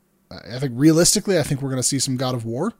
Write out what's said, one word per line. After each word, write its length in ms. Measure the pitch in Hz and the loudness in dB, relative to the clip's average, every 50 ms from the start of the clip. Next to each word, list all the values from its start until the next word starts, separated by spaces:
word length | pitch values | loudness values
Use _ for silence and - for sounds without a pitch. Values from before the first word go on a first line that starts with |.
| _ _ _ _ _ - | _ _ _ _ _ -20
I 260 | 95 87 - - 113 | -20 -18 -14 -12 -8
think 140 | 123 143 135 117 | -6 -6 -4 0
realistically, 640 | 120 143 160 156 165 175 165 - 214 - 208 190 | 4 4 6 6 6 4 4 2 0 0 0 0
I 60 | 165 - | 0 0
think 180 | - 147 131 | 0 -2 -4
we're 80 | 139 135 | -4 -4
gonna 140 | 135 127 117 | -2 -2 -2
see 160 | - 147 131 | -2 -2 -2
some 180 | - 139 131 | -2 -2 -2
God 160 | 120 135 127 123 | -2 -2 -2 -4
of 100 | 120 113 | -4 -4
War, 300 | 113 113 127 170 233 - | -6 -4 -4 -4 -4 -6